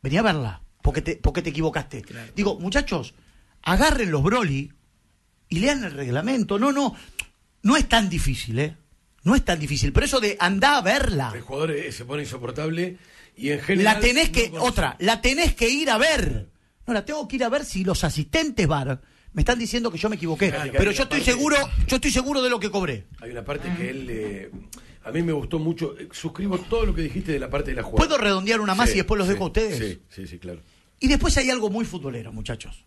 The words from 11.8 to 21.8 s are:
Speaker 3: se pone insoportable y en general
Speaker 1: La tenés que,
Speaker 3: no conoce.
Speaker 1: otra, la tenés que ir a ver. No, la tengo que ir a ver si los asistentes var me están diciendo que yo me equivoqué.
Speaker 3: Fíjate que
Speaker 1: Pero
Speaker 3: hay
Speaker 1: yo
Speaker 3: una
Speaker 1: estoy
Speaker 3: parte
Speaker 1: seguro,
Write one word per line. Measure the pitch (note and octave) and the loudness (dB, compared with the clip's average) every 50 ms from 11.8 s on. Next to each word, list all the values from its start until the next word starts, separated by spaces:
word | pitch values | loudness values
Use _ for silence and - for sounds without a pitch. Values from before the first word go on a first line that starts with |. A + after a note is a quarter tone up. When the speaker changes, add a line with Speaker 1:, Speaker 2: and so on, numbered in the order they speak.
| F3 C#3 | -6 -8
Speaker 3:
se | - - A#2 | -10 -12 -10
pone | B2 C#3 D3+ C#3+ | -8 -8 -8 -8
insoportable | B2+ B2+ B2+ A#2+ A#2+ B2 D3 D3+ D#3 D#3+ E3+ F3+ F3+ F3+ - - - - - - _ _ | -8 -10 -10 -10 -8 -6 -4 -4 -4 -2 -2 -4 -4 -6 -12 -20 -20 -20 -20 -20 _ _
y | - A#2 C#3+ | -8 -4 -4
en | D3 C#3+ | -4 -4
general | - - G3 F3+ G3 G#3+ G#3+ | -2 0 2 4 6 4 4
Speaker 1:
La | G#3 | 6
tenés | - A#3+ A#3+ D4+ E4 - | 4 4 4 4 4 4
que, | D#3+ B3 A#3 | 4 2 0
Speaker 3:
no | - D#3 E3 | 0 -2 0
conoce. | A#3 B3 | 0 0
Speaker 1:
otra, | - - E3 C3 - - | 2 0 -2 -2 -2 0
la | F3 G3+ A3+ A3 | 2 2 2 2
tenés | A3+ B3 C4+ D4+ E4+ - - | 2 0 2 4 2 2 2
que | - A#3 A#3 | 2 0 0
ir | C4 C#4+ D#4+ C4+ | 2 0 2 2
a | A3+ | 2
ver. | A3 C4 D#4+ D#4 C4 F#3 D3 B2 G#2+ F#2+ - _ _ _ _ _ _ - | 4 4 2 2 2 0 -2 -4 -4 -8 -10 _ _ _ _ _ _ -6
No, | - A#3+ | -4 -4
la | G#3 G3 | -4 -4
tengo | - D4 D4+ C#4 | -4 -8 -8 -6
que | - C4 | -6 -4
ir | B3+ B3 | -2 -2
a | A#3 | 0
ver | A#3+ D4 C#4+ | 0 -2 -4
si | - - F#3+ F#3 | -4 -4 -2 0
los | F#3 F3+ - - | 0 0 0 0
asistentes | D3+ - D3+ D3 - - D#4+ D#4+ D#4 A3+ - F#3 | -2 -2 -2 -4 0 0 0 0 2 2 2 2
var | C#3 D#3 C#3+ C3 C#3 C3 - - _ _ _ _ - | 2 2 0 -2 -4 -6 -6 -8 _ _ _ _ -8
me | - D#3+ | 0 0
están | - - B3 | 2 2 2
diciendo | A#3+ A#3 - - A#3+ A#3 A3+ | 0 0 -2 -2 -2 -2 -2
que | E3 | -4
yo | D#3+ F3 G#3+ | -2 -2 -2
me | G#3+ | -2
equivoqué. | D#3+ E3 E3 D#3+ - G3 F3+ | -2 -4 -4 0 2 0 0
Speaker 3:
Fíjate | - - D3+ C3+ | 0 -2 -4 -2
que | - | 2
Speaker 1:
Pero | F#3 F#3+ G#3 | 2 2 2
Speaker 3:
hay | G3+ | 2
Speaker 1:
yo | - C4+ | 0 -2
Speaker 3:
una | |
Speaker 1:
estoy | C4 D4+ C#4+ | 0 0 0
Speaker 3:
parte | - B3+ | 2 2
Speaker 1:
seguro, | B3 B3 C#4+ D4+ D4 C#4+ C#4 - - - | 2 2 2 4 4 2 2 2 0 0